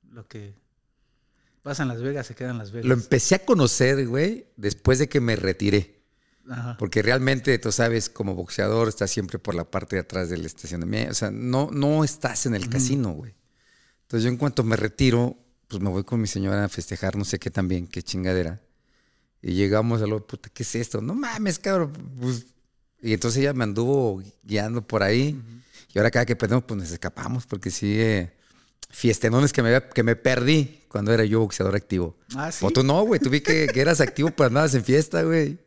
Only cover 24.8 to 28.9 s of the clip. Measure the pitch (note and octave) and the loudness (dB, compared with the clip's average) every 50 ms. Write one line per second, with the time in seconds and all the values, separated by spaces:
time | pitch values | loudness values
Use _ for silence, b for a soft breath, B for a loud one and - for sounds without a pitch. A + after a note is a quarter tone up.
24.8 | G#2 - A2 A2 G2 G2 G#2+ A#2+ C3+ D3 D3 C3+ A#2 A2+ A#2 A#2+ B B B B | -6 -2 0 0 2 4 4 2 2 0 -2 -6 -10 -16 -18 -20 B B B B
25.8 | B B - G2 G#2 A#2 - B2 A#2+ - A#2+ - - G2+ A#2 B2+ B2 - A2+ G2+ | B B 0 2 2 4 4 2 2 2 0 0 0 2 2 0 0 -2 -8 -8
26.8 | F2+ E2+ E2+ E2 - F2+ _ - - - A#2+ B2+ - _ A2 F#2+ F#2 F#2+ F2+ - | -6 -8 -10 -8 -8 -8 _ -8 -8 -6 -6 -6 -6 _ -10 -8 -6 -8 -6 -2
27.8 | - G2+ G#2 G#2+ A2+ A2+ A2 G2 F2 E2+ b b b b b b b b b _ | -2 0 2 2 2 2 2 0 -2 -4 b b b b b b b b b _
28.8 | - _ | -20 _